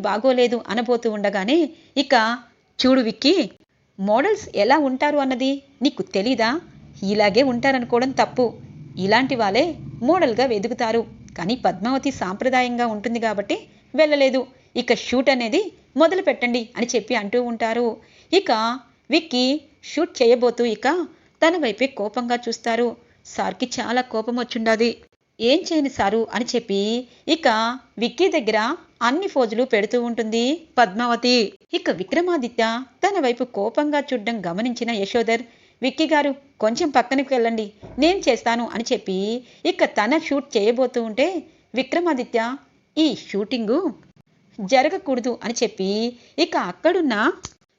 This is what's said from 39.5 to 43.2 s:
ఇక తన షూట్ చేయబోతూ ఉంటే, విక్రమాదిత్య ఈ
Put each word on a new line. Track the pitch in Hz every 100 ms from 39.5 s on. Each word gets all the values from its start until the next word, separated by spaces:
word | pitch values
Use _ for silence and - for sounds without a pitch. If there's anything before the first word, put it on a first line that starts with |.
| - 320
ఇక | - 311 -
తన | 214 311 -
షూట్ | 277 277 220
చేయబోతూ | 202 240 254 254 226
ఉంటే, | 214 311 359 - _ _ 220
విక్రమాదిత్య | 254 339 349 269 233 233 226 277 _ _ _ -
ఈ | 320 214